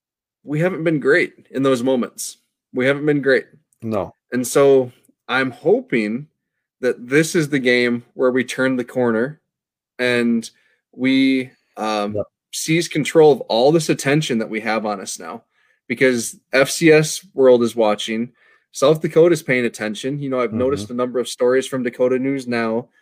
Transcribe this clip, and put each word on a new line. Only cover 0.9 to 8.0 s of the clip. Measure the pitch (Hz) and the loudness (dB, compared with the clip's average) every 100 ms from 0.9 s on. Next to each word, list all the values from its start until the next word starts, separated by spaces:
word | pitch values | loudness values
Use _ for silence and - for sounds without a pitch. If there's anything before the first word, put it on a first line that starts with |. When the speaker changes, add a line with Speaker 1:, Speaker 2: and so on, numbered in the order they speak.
| 156 | 0
Speaker 1:
great | 127 170 139 _ - | 2 2 2 _ -10
in | 123 | -2
those | 135 127 | 0 2
moments. | 127 131 107 - - - _ _ _ | 0 0 -2 -8 -14 -14 _ _ _
We | 131 127 | -2 0
haven't | 143 151 | 0 0
been | 147 | 0
great. | 131 127 - _ _ _ | 2 0 0 _ _ _
Speaker 2:
No. | 113 107 85 - - | -6 -4 -6 -10 -8
Speaker 1:
And | 123 123 | -6 -2
so | 143 139 135 123 _ _ _ - | 2 4 4 2 _ _ _ -6
I'm | 123 131 | -4 -4
hoping | 117 151 226 247 120 104 117 151 _ _ _ _ _ | -4 0 0 0 -4 -2 -6 -10 _ _ _ _ _
that | 123 - 120 | -4 -4 0
this | 143 160 180 | 0 2 -2
is | 147 | -2
the | 143 | -2
game | 123 123 123 120 | 0 2 0 -2